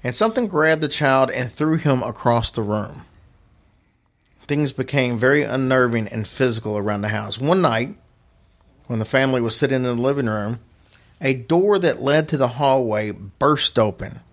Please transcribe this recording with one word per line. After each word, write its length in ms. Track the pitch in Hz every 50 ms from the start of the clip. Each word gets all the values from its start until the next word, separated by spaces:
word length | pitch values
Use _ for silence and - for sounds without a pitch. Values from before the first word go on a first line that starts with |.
| -
and 100 | 127 120
something 320 | - 214 226 220 262 247
grabbed 360 | 202 180 151 156 160 160 156
the 60 | 160 139
child 420 | - - 151 135 135 131 131 127
and 200 | - 123 123 113
threw 260 | - - 151 156 160
him 260 | 165 165 151 135 127
across 480 | 95 120 113 - - 123 117 117 113 -
the 120 | - -
room. 400 | 110 101 107 107 101 - 76 73 - _ _ - _ _ _ _ _ _ _ _ _ _ _ _ _ _ _ _ _ _ _ _ _ _ _ _ -
Things 260 | - 147 147 151 135
became 460 | 123 - 131 - - 139 127 123 120 113
very 240 | 113 131 139 147 139
unnerving 640 | 110 123 135 135 127 131 131 127 120 117 113 110 101
and 180 | 117 110 104
physical 500 | - - - 135 123 117 113 107 107 104
around 260 | 104 101 107 104 104
the 60 | 101 107
house. 320 | 107 107 107 104 - 117
One 220 | 127 143 180 190
night, 340 | 180 139 113 110 123 147 - - _ _ _ _ _ _ _ _ _ _ _ _ _ _ _ _ _
when 120 | - 123 113
the 60 | 110
family 360 | - - 135 135 135 131 127
was 160 | 117 113 110
sitting 200 | - 147 135 135
in 60 | 131 127
the 100 | 123 120
living 320 | 120 120 135 139 143 131
room, 320 | 113 107 107 101 107 117 117 - _ _ _ _ _ - - _ _ _ _
a 120 | 165 135 135
door 440 | 127 117 - 156 170 190 208 208 190
that 240 | 175 165 123 -
led 260 | - 139 143 156 156 151
to 80 | -
the 120 | 139 131 120
hallway 640 | 117 127 147 135 131 135 127 113 107 107 107 107
burst 680 | 101 - 101 101 - _ 139 143 151 139 - - - 123
open. 420 | 110 107 95 - - - - - - _